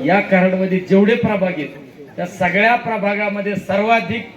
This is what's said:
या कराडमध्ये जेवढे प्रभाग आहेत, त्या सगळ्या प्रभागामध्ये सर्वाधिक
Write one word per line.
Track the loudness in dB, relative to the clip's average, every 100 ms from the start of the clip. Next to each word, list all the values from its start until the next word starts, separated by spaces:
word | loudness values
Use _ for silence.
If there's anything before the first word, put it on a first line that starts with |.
| 2
या | 2
कराडमध्ये | 2 2 2 2 0 -2
जेवढे | 2 4 4 2
प्रभाग | 0 0
आहेत, | -2 -4 -8 -12 -20 -20 -16 -10
त्या | -8
सगळ्या | -2 0 2 2 2
प्रभागामध्ये | -2 -2 -2 -2 -4 -4 -4 -6
सर्वाधिक | -2 0 2 2 0 -6 -10